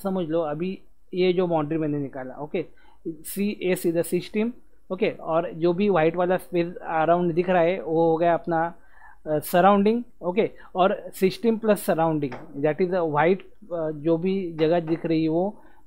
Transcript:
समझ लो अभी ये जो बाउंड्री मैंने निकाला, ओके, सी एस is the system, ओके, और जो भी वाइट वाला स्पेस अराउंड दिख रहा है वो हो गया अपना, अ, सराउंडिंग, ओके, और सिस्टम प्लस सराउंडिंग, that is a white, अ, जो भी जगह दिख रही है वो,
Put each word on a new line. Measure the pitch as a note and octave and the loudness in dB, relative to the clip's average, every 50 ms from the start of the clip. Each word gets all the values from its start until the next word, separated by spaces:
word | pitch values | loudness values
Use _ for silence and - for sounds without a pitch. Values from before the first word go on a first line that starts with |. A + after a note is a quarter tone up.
समझ | - G3 F#3+ F#3+ F3 D3+ | -6 -4 -2 -2 -2 -2
लो | D#3 E3+ | -2 -2
अभी | E3 D3 D3 D#3 F3+ F#3 F#3+ - - - - - - - - | -2 -2 -4 -4 -4 -6 -6 -8 -12 -20 -20 -20 -16 -6 -2
ये | F3+ F3+ F#3 | 0 2 2
जो | F3+ F#3 F#3 | 2 2 2
बाउंड्री | F3 E3+ D#3 D3+ D3 D#3+ D#3 | 2 2 0 0 0 -2 -2
मैंने | D#3 D3 D3 D3 | -2 -2 -2 -2
निकाला, | C#3 B2+ - C3+ C3 B2+ B2 | -4 -6 -8 -10 -12 -12 -12
ओके, | - D3 - - F3+ D3 - - - - - - - - E3+ | -12 -10 -6 -6 -6 -6 -8 -12 -20 -20 -20 -20 -14 -12 -12
सी | D#3+ D3+ D#3+ - - F#3+ G3+ G#3 G#3 - | -10 -10 -12 -10 -6 -4 -2 -2 -2 -2
एस | - F3+ F#3 F3+ - | -2 -2 0 0 0
is | F3 E3 | 0 0
the | E3+ E3 - F3+ | 0 0 0 -2
system, | F3+ F3 - - G#3+ A3 A#3+ B3 - - - - - - - | -4 -4 -2 -2 -2 -2 -2 -4 -8 -16 -20 -20 -18 -12 -10
ओके, | F#3 F#3+ G#3+ E3 | -4 -2 -2 -2
और | B2+ - - - D#3+ E3 E3+ F3 | -2 -4 -4 -2 0 0 0 -2
जो | - D#3+ E3 F3 | -2 0 0 0
भी | F3 F3 G#3 G#3 | 2 2 2 2
वाइट | F#3 D#3+ D#3 E3 E3+ | 4 4 4 2 2
वाला | F3+ F3+ F3 F#3 | 2 0 0 0
स्पेस | E3+ - - F3+ F3 E3+ F3 F3+ | -2 -2 -2 -2 -2 -2 -2 -4
अराउंड | - D#3 D#3 E3+ D#3+ D#3 D#3+ E3+ F3+ F3+ F3 D#3 | -10 -8 -4 -2 2 4 4 4 4 2 2 0
दिख | F3 F3 F#3 | 0 0 2
रहा | F3+ E3+ | 2 4
है | E3 E3+ F#3+ F#3 | 4 2 0 -2
वो | - E3 D#3+ E3 E3 E3 | -4 -2 0 2 4 4
हो | D#3+ | 2
गया | D#3+ E3+ E3+ E3 | 2 2 2 2
अपना, | D#3+ - F3 E3+ D#3+ E3 E3+ F3 - - - - - - - - - - | 0 0 -2 -2 -2 -2 -4 -6 -10 -18 -20 -20 -20 -20 -20 -20 -14 -6
अ, | D3+ D3+ D3+ | -4 -4 -4
सराउंडिंग, | D3+ - - F3 F3+ G3 G3+ G3+ G3+ G#3+ A3+ A#3+ A#3+ - - - | -2 0 4 4 6 6 6 6 4 2 2 0 -2 -8 -12 -10
ओके, | D#3 F3 F3+ A3 F#3 - - - - - - | -6 -2 0 0 0 0 -2 -8 -16 -6 0
और | F#3 F3+ G3 G3+ - - F#3 - | 2 2 2 2 -2 -8 -12 -4
सिस्टम | - F#3+ F#3 F#3 - - A#3 A3+ | 0 0 0 0 0 0 0 0
प्लस | G#3+ - A3 G#3 G#3 | 2 2 2 0 2
सराउंडिंग, | - - E3+ D#3 E3 E3 D#3+ D3+ C#3+ C3 B2 - - - - C#3 C#3+ | 0 0 0 2 2 2 2 0 -2 -4 -6 -8 -14 -14 -6 -2 0
that | D3+ D3 D3 | 0 0 0
is | F#3+ F3 F#3 | 0 0 0
a | F#3 E3+ D#3+ C#3+ | 0 0 0 2
white, | D3 D3+ F3 G3 F#3+ - - - - - - | 2 4 4 2 0 -2 -10 -20 -20 -14 -8
अ, | F3 E3+ D#3 D#3 | -6 -4 -4 -4
जो | D#3 D3 C#3+ E3 E3 | -6 -2 0 0 2
भी | E3 E3+ F#3+ F#3+ G3 F#3 E3+ | 2 2 0 -2 -2 -4 -4
जगह | E3+ D3+ D#3+ D#3 F3 F3 | -2 0 2 2 2 2
दिख | E3 D#3 E3 D#3+ - | 0 0 -2 -2 0
रही | E3 E3 D#3+ | 0 0 2
है | D#3+ D#3 | 2 2
वो, | D#3 E3+ F#3 G#3 G#3+ - - - - - - | 2 0 0 -2 -4 -8 -16 -20 -20 -20 -20